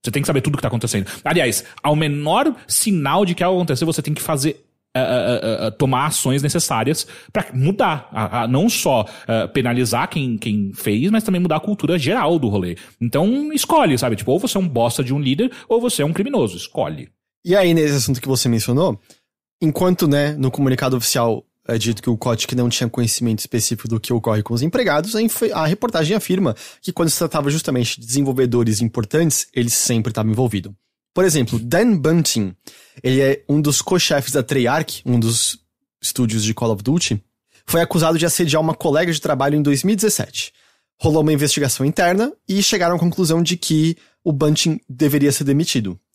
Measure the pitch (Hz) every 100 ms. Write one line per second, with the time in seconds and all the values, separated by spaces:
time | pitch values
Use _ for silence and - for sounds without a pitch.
0 | - 139 143 143 151 143 120 117 117 104
1 | 95 - 143 170 127 110 - - 147 151
2 | 156 143 147 202 302 240 - - 226 180
3 | 139 170 190 170 180 185 170 127 165 160
4 | 151 151 - 147 147 - _ _ _ 127
5 | 131 127 110 123 110 110 110 104 135 127
6 | 151 - 135 135 143 170 - 117 123 160
7 | - - - - - 127 139 202 220 139
8 | - - 107 117 113 131 220 - 160 127
9 | 104 - - 113 - 143 120 120 120 117
10 | 175 165 131 110 120 104 98 - 110 104
11 | 170 220 214 180 175 156 - 202 147 175
12 | 135 233 156 170 120 101 90 82 - _
13 | 120 139 190 262 302 302 - 330 220 123
14 | 127 107 - 160 247 202 180 120 117 -
15 | 127 139 135 143 247 - - 226 240 -
16 | 147 165 220 262 113 87 - - 78 78
17 | - _ _ _ 175 196 180 165 151 143
18 | 120 123 139 131 127 113 113 127 175 107
19 | _ - _ _ _ _ 160 - 185 180
20 | 160 143 147 151 131 131 135 127 131 127
21 | - 135 117 110 _ _ - 113 110 107
22 | - 113 127 113 - 127 120 - 120 -
23 | 117 - 120 107 - 117 - 110 113 110
24 | - 120 113 107 101 117 151 247 214 147
25 | 185 220 226 - 247 - 156 196 240 175
26 | 156 208 - 185 165 104 - - - 180
27 | 170 - 165 160 143 156 - 127 120 -
28 | 117 131 135 127 127 120 117 107 113 120
29 | 101 151 165 - - - 120 - - 117
30 | 110 113 110 107 127 107 90 98 _ _
31 | _ - 185 147 120 117 117 170 240 190
32 | 151 170 - 117 98 - - - - -
33 | 127 131 135 139 - 147 147 139 - 180
34 | - 147 - 147 123 135 120 147 156 -
35 | - 120 113 113 - - _ _ _ _
36 | - - 117 110 107 107 117 101 101 170
37 | - 104 _ _ _ _ - 165 170 170
38 | 160 165 170 - 170 156 156 156 165 143
39 | 175 156 - 131 139 147 147 135 185 214
40 | 214 - - - - _ _ _ _ _
41 | 165 156 156 147 147 - 139 - 135 165
42 | 175 190 247 - - 196 196 202 170 175
43 | 175 180 170 165 165 175 - 156 160 170
44 | _ _ 180 139 151 151 165 156 _ 123
45 | 151 143 143 - 139 139 165 135 101 90
46 | _